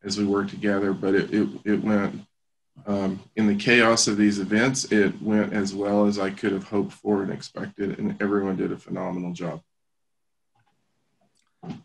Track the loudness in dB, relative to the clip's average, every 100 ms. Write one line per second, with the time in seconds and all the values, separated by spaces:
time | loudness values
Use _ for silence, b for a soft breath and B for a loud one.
0 | -6 -2 0 2 0 -4 -2 0 0 -2
1 | 2 2 2 0 0 -2 -2 0 2 0
2 | 0 -6 -16 _ _ _ _ -18 -6 -2
3 | -2 -4 -8 0 2 2 4 6 6 4
4 | 2 4 4 2 0 2 2 0 0 2
5 | 2 0 0 0 0 -2 -4 -2 0 4
6 | 4 2 -4 -2 -2 -2 -2 -2 -2 -6
7 | -2 0 -2 -6 -10 -10 -12 -6 -6 -4
8 | -6 -4 0 0 0 -2 -4 -6 -8 -8
9 | -6 -6 -6 -6 -8 -10 _ _ _ _
10 | _ _ _ _ _ _ _ _ _ _
11 | _ _ _ _ _ _ -14 -14